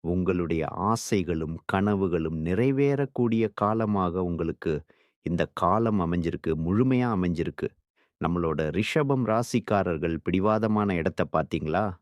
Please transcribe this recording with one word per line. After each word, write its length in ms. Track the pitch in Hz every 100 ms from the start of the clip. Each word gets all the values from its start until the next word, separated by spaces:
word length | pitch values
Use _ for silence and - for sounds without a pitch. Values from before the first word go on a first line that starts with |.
உங்களுடைய 600 | 80 90 90 90 85 82 76 -
ஆசைகளும் 720 | 98 113 - 104 85 82 78 82 -
கனவுகளும் 720 | 95 104 101 95 85 80 80
நிறைவேறக்கூடிய 1040 | 80 92 131 135 143 139 139 - 120 113 110 -
காலமாக 680 | 104 113 110 101 90 87
உங்களுக்கு 500 | 90 85 82 78 82 76 - _ _ _ -
இந்த 180 | 85 80 -
காலம் 460 | 87 104 113 104
அமைஞ்சிருக்கு, 500 | 85 87 82 - 85 78
முழுமையா 480 | 82 101 131 127 123
அமைஞ்சிருக்கு. 580 | 101 90 82 78 - - _ _ _ _ _
நம்மளோட 380 | 82 87 82 78 78
ரிஷபம் 520 | 95 107 160 143 135 113
ராசிக்காரர்கள் 920 | 110 120 123 - 101 90 80 82 80
பிடிவாதமான 720 | - 92 101 110 107 107 104 90
இடத்தை 300 | 82 - 82
பாத்தீங்களா? 580 | 82 78 82 78 85 104 87